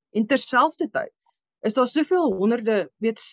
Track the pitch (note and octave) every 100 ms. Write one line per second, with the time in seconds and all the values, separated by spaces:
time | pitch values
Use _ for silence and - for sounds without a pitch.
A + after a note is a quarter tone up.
0 | _ G#3 G#3+ C4+ - B3 D4+ - D#4 -
1 | - _ _ _ _ _ G#3+ A#3+ B3 D#4
2 | D4+ F#4 D#4 F#3+ G3+ A#3+ A3 G#3+ E3 _
3 | A3 A3+ -